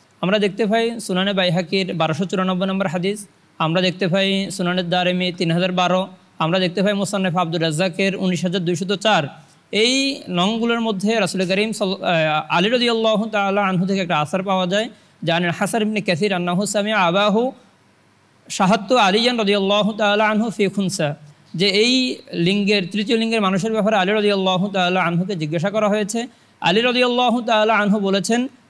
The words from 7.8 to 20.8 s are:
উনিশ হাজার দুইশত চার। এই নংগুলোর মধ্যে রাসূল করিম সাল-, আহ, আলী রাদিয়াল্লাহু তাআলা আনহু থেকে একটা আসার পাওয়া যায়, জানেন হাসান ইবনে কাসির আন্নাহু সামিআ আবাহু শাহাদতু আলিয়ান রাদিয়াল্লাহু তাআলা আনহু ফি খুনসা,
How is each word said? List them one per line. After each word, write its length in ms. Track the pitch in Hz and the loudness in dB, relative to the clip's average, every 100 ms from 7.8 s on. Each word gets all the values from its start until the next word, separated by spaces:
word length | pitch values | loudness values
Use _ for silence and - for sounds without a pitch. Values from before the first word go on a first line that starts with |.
| 190 175 196 185 | -2 0 -2 0
উনিশ 260 | 185 175 | -2 -2
হাজার 220 | 180 190 | -2 -2
দুইশত 280 | 170 175 190 | -2 -4 -4
চার। 300 | 202 220 185 143 - - _ - | -2 2 2 0 -8 -20 _ -6
এই 500 | 202 233 269 269 277 - | 0 2 2 0 -4 -4
নংগুলোর 520 | 175 190 226 233 233 | 0 0 0 0 0
মধ্যে 400 | 226 190 202 226 | -2 -2 0 0
রাসূল 260 | 185 185 180 | 0 -2 -2
করিম 260 | 190 220 | 0 0
সাল-, 300 | - 196 202 | -2 -4 -2
আহ, 420 | - 165 156 151 - | 0 2 2 0 0
আলী 200 | 165 202 | 0 2
রাদিয়াল্লাহু 580 | 247 240 226 220 214 226 | 2 0 0 2 0 -2
তাআলা 400 | 208 196 196 196 | -2 0 0 0
আনহু 200 | 180 190 | 0 0
থেকে 140 | 196 | -2
একটা 200 | 170 156 | 0 0
আসার 220 | 147 190 | 0 -4
পাওয়া 240 | 196 185 180 | -2 -2 0
যায়, 220 | 202 240 - _ - | -2 -4 -10 _ -8
জানেন 260 | 160 165 175 | -2 0 0
হাসান 320 | 165 202 233 | -2 -2 0
ইবনে 180 | 214 214 | -2 -2
কাসির 320 | 196 160 208 | -2 0 0
আন্নাহু 340 | 180 175 175 208 | -2 -2 -2 0
সামিআ 300 | 208 208 214 | -2 0 2
আবাহু 560 | 170 190 208 214 254 - - _ _ _ _ _ _ _ - | 2 2 2 2 0 -6 -20 _ _ _ _ _ _ _ -12
শাহাদতু 480 | - 190 220 190 247 | 0 2 2 2 2
আলিয়ান 420 | 196 208 240 240 | 4 4 2 0
রাদিয়াল্লাহু 540 | 202 202 196 208 208 | 0 2 2 2 0
তাআলা 360 | 214 208 208 214 | 0 0 2 2
আনহু 220 | 214 233 | 2 -2
ফি 180 | 202 190 | 0 -2
খুনসা, 460 | 202 | 0